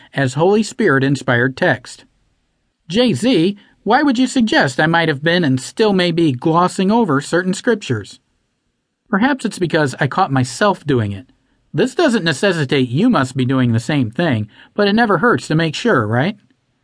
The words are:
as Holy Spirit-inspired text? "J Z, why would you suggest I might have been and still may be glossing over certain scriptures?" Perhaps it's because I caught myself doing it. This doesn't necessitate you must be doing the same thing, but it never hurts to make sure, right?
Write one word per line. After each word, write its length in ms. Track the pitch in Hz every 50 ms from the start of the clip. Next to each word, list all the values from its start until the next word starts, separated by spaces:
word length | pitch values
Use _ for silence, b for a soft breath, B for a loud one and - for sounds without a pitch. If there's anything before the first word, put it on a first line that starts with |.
| B B
as 220 | - 147 139 127 131
Holy 280 | 143 165 190 208 226
Spirit-inspired 920 | 208 - - - 226 170 139 135 135 139 143 - - 139 123 120 123 135 131
text? 480 | - 185 170 123 - - - - - - _ _ _ _ _ _ _ _ _ _ _ _ _ _ _ _ -
"J 260 | 165 233 254 240 160
Z, 420 | 123 196 262 247 165 160 202 202 B B B B B
why 200 | - 190 226 269
would 160 | 311 285 233 240
you 80 | 262
suggest 540 | 254 - 269 226 214 320 294 180 139 - -
I 60 | 156
might 220 | 160 165 165 165 160
have 140 | 151 131
been 220 | 151 165 170 180 170
and 160 | 135 131 127
still 320 | - - - - 220 214 202
may 160 | 185 175 175
be 220 | 165 170 170 156
glossing 580 | 127 120 - 165 156 170 180 180 - - 190 190
over 300 | 220 240 226 170 135 139
certain 340 | - - 165 175 185 185 180
scriptures?" 640 | - - 254 226 202 - - 120 104 98 - - - _ _ _ _ _ _ _ _ _ _ _ _ _ _ _ _ _ _
Perhaps 360 | 202 190 233 277 285 - -
it's 140 | 208 - -
because 360 | 180 151 - 160 147 127 - -
I 60 | -
caught 260 | 127 - 185 190 156
myself 520 | 135 131 127 - - - 214 202 180 - -
doing 280 | 143 135 120 107 101
it. 180 | 101 92 - _ _ _ _ _ _ _ _ _ -
This 200 | 143 202 262 -
doesn't 300 | - 349 277 226 220 165
necessitate 640 | 165 143 - 214 202 175 165 143 127 156 139 127 113
you 220 | 120 151 220 262
must 260 | 214 151 127 127 -
be 80 | 139 127
doing 280 | 123 135 131 127 120
the 80 | 113 113
same 300 | - - 156 143 123 107
thing, 380 | - - 175 160 123 107 107 B B B B B B
but 140 | - 208 202
it 60 | 202
never 240 | 220 240 208 190 156
hurts 300 | 202 240 185 120 - -
to 60 | 156
make 200 | 160 165 160 -
sure, 320 | - - 240 185 131 107
right? 300 | 104 113 123 143 190 214 - _ _ _ _ _ _ _ _